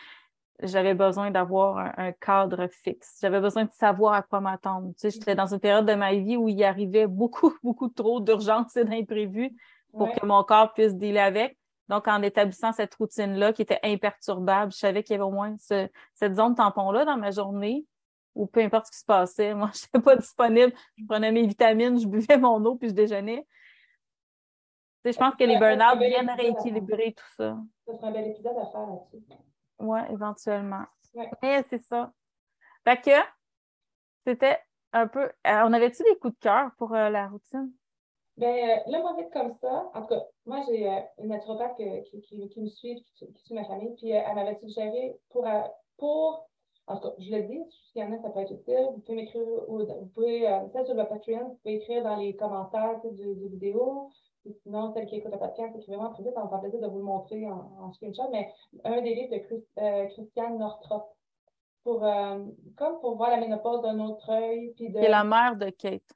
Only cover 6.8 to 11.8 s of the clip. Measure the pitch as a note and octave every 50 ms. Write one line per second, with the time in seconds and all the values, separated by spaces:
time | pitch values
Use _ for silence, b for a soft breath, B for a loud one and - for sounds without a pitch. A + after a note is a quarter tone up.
6.8 | G#3 F3+ G3 G#3+ G#3+ F#3+ F#3 G3 A#3+ A#3+ - - E4+ D#4 - - - B3 A#3+ -
7.8 | C4 A#3 - - G#3+ A3+ A#3+ B3 G3 A3 A3 G#3 G#3 G#3+ A3 A3+ A3+ - - B3
8.8 | A#3 G#3+ A3+ A3+ G3+ - A3 G#3+ G#3 F#3+ G3 A3 B3 C4+ A#3 b b b b b
9.8 | b b - G#3+ G#3 A3+ A#3+ - G3+ G#3 G3+ G3+ G3 - G#3+ G#3+ A3 A3 - G#3+
10.8 | A3 G#3 F#3+ F#3 G#3 G#3 G#3 G#3 G3 G3 F#3 G#3+ A#3+ C#4 - _ _ _ _ _